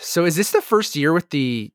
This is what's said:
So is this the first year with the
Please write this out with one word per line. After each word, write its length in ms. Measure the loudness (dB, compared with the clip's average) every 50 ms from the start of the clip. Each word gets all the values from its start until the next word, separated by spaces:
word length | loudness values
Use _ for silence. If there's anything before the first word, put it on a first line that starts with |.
| -10
So 220 | -4 -2 0 0
is 120 | 2 2
this 140 | 0 0 0
the 120 | 0 0 0
first 340 | 2 0 0 0 0 -2
year 160 | 0 2 2 2
with 180 | 2 0 -2
the 420 | -2 -2 -2 -2 -2 -4 -6 -10 -14